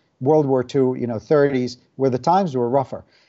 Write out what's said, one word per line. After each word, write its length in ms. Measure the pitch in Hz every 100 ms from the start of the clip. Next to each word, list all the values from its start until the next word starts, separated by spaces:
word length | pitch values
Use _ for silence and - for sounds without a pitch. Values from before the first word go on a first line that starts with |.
| _ -
World 240 | 135 156 143
War 180 | 131
Two, 320 | 123 143 127 127
you 80 | 120
know, 100 | 113
thirties, 600 | - 151 143 131 123 123 _ -
where 160 | 135
the 80 | 127
times 360 | 127 185 190 127
were 140 | 120
rougher. 340 | 135 127 92 - _